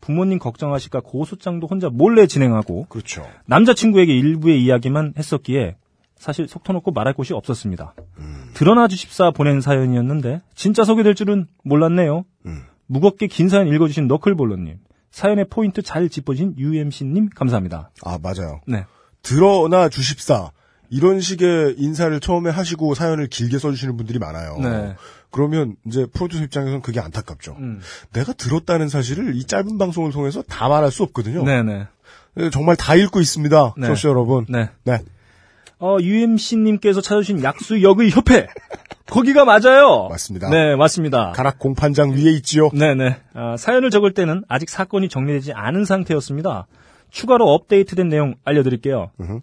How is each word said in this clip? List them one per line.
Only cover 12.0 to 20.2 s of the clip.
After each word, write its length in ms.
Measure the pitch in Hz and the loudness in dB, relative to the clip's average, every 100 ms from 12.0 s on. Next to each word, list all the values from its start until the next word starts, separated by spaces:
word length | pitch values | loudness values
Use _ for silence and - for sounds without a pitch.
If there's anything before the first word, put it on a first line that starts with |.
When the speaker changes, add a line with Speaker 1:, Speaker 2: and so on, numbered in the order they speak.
| 170 156 185 _ - | 2 0 -6 _ -16
Speaker 2:
음. 160 | 78 65 _ - | -16 -16 _ -6
Speaker 1:
무겁게 400 | 131 196 196 208 | 0 2 2 -2
긴 200 | - 175 | 0 2
사연 200 | 202 180 | 2 2
읽어주신 380 | 151 160 147 135 | 2 0 0 0
너클볼러님, 680 | 131 - 180 123 95 82 90 _ _ _ | 0 0 0 -2 -4 -10 -14 _ _ _
사연의 340 | - 196 208 196 | -4 -2 0 -2
포인트 320 | - 214 185 | -2 -4 -4
잘 300 | - 156 175 | -6 -4 -4
짚어주신 460 | 151 135 135 190 139 | -4 -6 -4 -4 -4
유엠씨님 720 | 139 156 147 - 135 170 214 | -4 -4 -4 -6 -4 -2 -2
감사합니다. 560 | - 131 120 92 82 76 _ | -2 -2 -2 -4 -8 -14 _
Speaker 2:
아, 140 | 87 87 | -12 -10
맞아요. 380 | 87 92 85 76 - | -8 -8 -10 -12 -8
Speaker 1:
네. 180 | 117 95 _ _ _ | -8 -8 _ _ _
Speaker 2:
드러나 680 | - 135 196 196 160 180 170 | -4 2 4 4 2 2 2
주십사 640 | 135 131 143 | 0 -6 -4